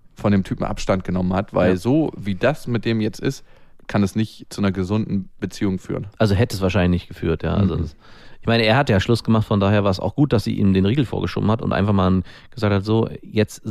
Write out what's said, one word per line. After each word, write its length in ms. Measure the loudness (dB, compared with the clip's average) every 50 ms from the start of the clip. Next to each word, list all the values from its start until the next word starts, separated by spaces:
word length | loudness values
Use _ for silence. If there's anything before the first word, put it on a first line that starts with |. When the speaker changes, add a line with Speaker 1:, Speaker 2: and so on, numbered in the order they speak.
| -20 -20 -10
Speaker 1:
von 180 | -4 0 2
dem 120 | 2 2 0
Typen 200 | -2 -4 -4 -4
Abstand 400 | -4 -4 -4 -2 -2 -2 -2 -2
genommen 280 | -2 -2 -2 0 0 0
hat, 200 | -2 -2 -2 0
weil 160 | 2 2 2
Speaker 2:
Ja. 60 | 2
Speaker 1:
so, 340 | 0 0 0 2 2 0 -2 -4
wie 180 | -6 -6 -6 -4
das 320 | 0 0 0 0 -2 -4
mit 180 | -4 -4 -2 -2
dem 160 | -2 0 0
jetzt 200 | -2 -2 -4 -4
ist, 240 | -4 -6 -6 -6 -12 -20 -20 -20 -20 -20 -20 -20 -10
kann 160 | -2 0 0
es 140 | 0 0 0
nicht 300 | -2 -4 -4 -6 -14 -18 -14
zu 100 | -6 -2
einer 120 | -2 -2
gesunden 560 | 0 -2 -2 -2 -2 -2 -2 -2 -4 -4 -4 -8 -10 -10
Beziehung 400 | -10 -10 -4 -4 -2 -2 -2 -2
führen. 300 | -4 -6 -8 -6 -8 -10 -2 0
Speaker 2:
Also 160 | 2 2 4
hätte 220 | 2 2 0 0
es 40 | -2
wahrscheinlich 400 | 0 0 2 2 2 2 2 0
nicht 60 | -2 -8
geführt, 340 | -10 -6 -2 -2 -2 -2
ja. 120 | -2 -2 0
Also 220 | 2 2 2 0
Speaker 1:
Mhm. 40 | -2
Speaker 2:
das, 140 | -4 -6 -10 -14 -20 -20 -20 -20 -20 -20 -18 -6
ich 60 | -2
meine, 180 | 0 2 2 4
er 120 | 4 4
hat 120 | 4 4 4
ja 100 | 2 2
Schluss 240 | 2 2 0 0 2
gemacht, 220 | 2 2 2 2
von 140 | 2 0 2
daher 240 | 2 4 4 4 2
war 60 | 2
es 100 | 0 0
auch 140 | -2 -4 0
gut, 160 | 2 2 2
dass 120 | 2 0 0
sie 100 | -2 -2 2
ihm 140 | 2 4
den 140 | 4 4 2
Riegel 180 | 2 2 0 0
vorgeschoben 460 | -2 -4 -4 -4 -4 -4 -2 0 0
hat 120 | 0 0
und 100 | -2 -2
einfach 200 | 0 0 2 2
mal 300 | 2 2 4 2 2 0 0 -4 -12 -20 -20 -18
gesagt 220 | -6 -2 0 0 2
hat, 100 | 0 2
so, 240 | 2 2 0 0 -2 -6 -12
jetzt, 420 | -14 -2 0 0 0 0 -2 -8 -10 -8